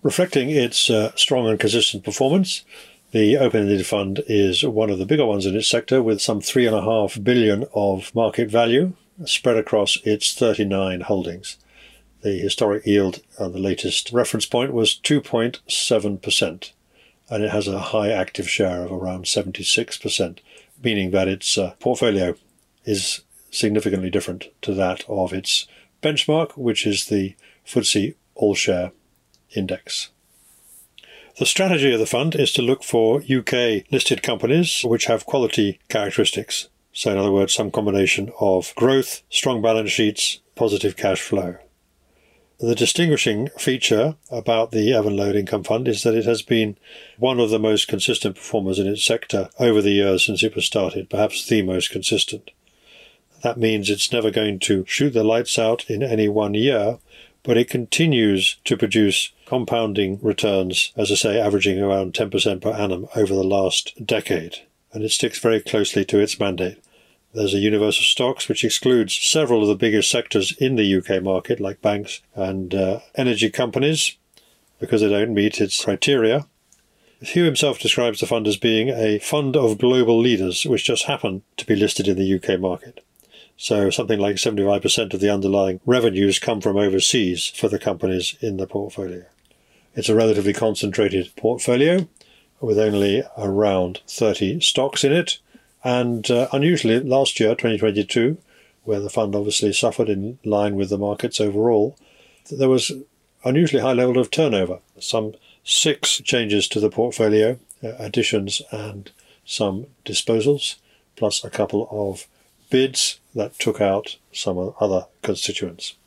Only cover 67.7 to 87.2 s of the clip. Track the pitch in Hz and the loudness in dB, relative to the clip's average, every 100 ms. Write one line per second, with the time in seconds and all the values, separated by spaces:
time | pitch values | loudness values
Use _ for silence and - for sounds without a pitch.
67.7 | 104 104 - - - 127 131 - 110 113 | 2 2 2 0 2 0 -2 -4 -2 -2
68.7 | - 131 123 98 - - 160 143 117 104 | 0 2 4 2 -2 0 0 2 2 2
69.7 | 98 113 107 101 123 - 110 95 - 131 | 2 2 2 2 -2 0 0 0 -2 0
70.7 | 127 101 95 - 98 95 92 - 131 101 | 2 2 2 2 -2 0 -2 -2 -4 -4
71.7 | 101 107 101 107 - _ - 95 95 92 | -2 -2 -2 -6 -14 _ -6 -4 -4 -4
72.7 | 98 95 98 - - 127 107 110 - 120 | -2 0 -2 -6 -2 0 2 0 0 -2
73.7 | 127 143 156 - - _ _ _ _ _ | 0 0 0 -2 -6 _ _ _ _ _
74.7 | _ - 113 104 101 110 104 104 - 101 | _ -2 2 4 2 2 2 0 0 -2
75.7 | - - 190 - 139 113 131 147 _ _ | 0 -2 -2 0 2 2 2 -2 _ _
76.7 | _ _ _ _ _ - 175 170 131 147 | _ _ _ _ _ -4 2 2 4 0
77.7 | 120 - - 120 107 - 117 104 98 117 | 0 -2 0 0 -2 -2 0 0 0 2
78.7 | 110 120 120 110 104 - 147 139 143 123 | 2 0 0 0 0 0 -2 2 2 2
79.7 | 104 123 127 117 117 123 110 92 90 147 | 2 4 4 4 4 4 2 0 -2 0
80.7 | 110 - 120 - 147 107 95 _ - - | 0 0 -2 -2 -4 -4 -8 _ -16 -2
81.7 | 104 101 - 98 92 95 95 - 92 92 | 2 2 0 -2 0 0 0 0 -2 -2
82.7 | 90 - - _ _ _ - - _ - | -4 -10 -20 _ _ _ -20 -20 _ -2
83.7 | 107 98 - 110 107 101 98 120 104 98 | 2 2 0 0 0 0 0 -2 2 2
84.7 | 101 95 - 104 95 101 101 98 101 95 | 2 2 0 -2 0 0 2 2 2 2
85.7 | 92 - 127 117 95 98 95 - 110 104 | -2 0 2 4 4 2 2 -2 -2 0
86.7 | 98 101 95 - 127 | 2 2 2 2 2